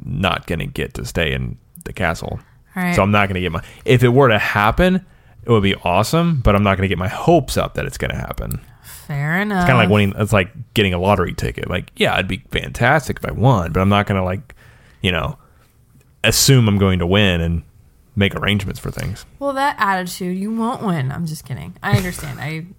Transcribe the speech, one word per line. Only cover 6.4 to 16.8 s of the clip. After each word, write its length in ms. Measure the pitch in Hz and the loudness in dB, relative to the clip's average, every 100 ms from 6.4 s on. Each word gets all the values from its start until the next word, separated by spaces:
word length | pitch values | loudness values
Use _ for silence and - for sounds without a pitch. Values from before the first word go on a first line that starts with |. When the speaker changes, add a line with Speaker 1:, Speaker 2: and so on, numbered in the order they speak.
Speaker 1:
but 140 | 110 101 | 2 4
I'm 60 | |
not 140 | 104 95 | 4 2
gonna 100 | 95 | 0
get 120 | 87 | -2
my 80 | 95 | -4
hopes 480 | - - 170 135 98 | -2 2 2 2 -2
up 160 | - | -2
that 120 | - 92 | -4 -6
it's 100 | - | -6
gonna 180 | - - | -6 -6
happen. 460 | - - 55 - - - - - - | -8 -8 -6 -8 -10 -20 -20 -20 -8
Speaker 2:
Fair 340 | 143 147 175 | -4 -2 -2
enough. 220 | 208 190 | -2 0
Speaker 1:
It's 20 | 175 | 4
kinda 160 | 123 | 4
like 80 | 101 | 6
winning, 240 | - 101 - | 4 2 0
it's 120 | 104 | 2
like 200 | 104 92 - - - | 2 0 -6 -6 0
getting 180 | 98 | 2
a 60 | 87 | 2
lottery 340 | 92 104 87 | 2 2 0
ticket. 340 | - 60 - - | -2 -6 -6 -6
Like, 240 | 90 - - | -6 -6 -2
yeah, 180 | 170 | 0
it'd 140 | - 92 | 0 -2
be 160 | 95 - | -6 -6
fantastic 680 | - 87 65 120 151 - - | -6 -6 -2 2 2 0 -6
if 80 | - | -6
I 60 | |
won, 400 | - 123 113 82 | 0 2 2 0
but 100 | 90 | 0
I'm 80 | 98 | 2
not 160 | 101 101 | 2 2
gonna, 180 | 98 | 0
like, 320 | 92 92 - - - - - - | -2 -4 -8 -20 -20 -20 -20 -4
you 100 | 95 | -2
know, 280 | 85 - - - _ _ _ _ _ _ _ | -2 -4 -8 -16 _ _ _ _ _ _ _
assume 440 | 117 - - 135 107 | 0 2 4 6 6
I'm 80 | |
going 220 | 101 | 4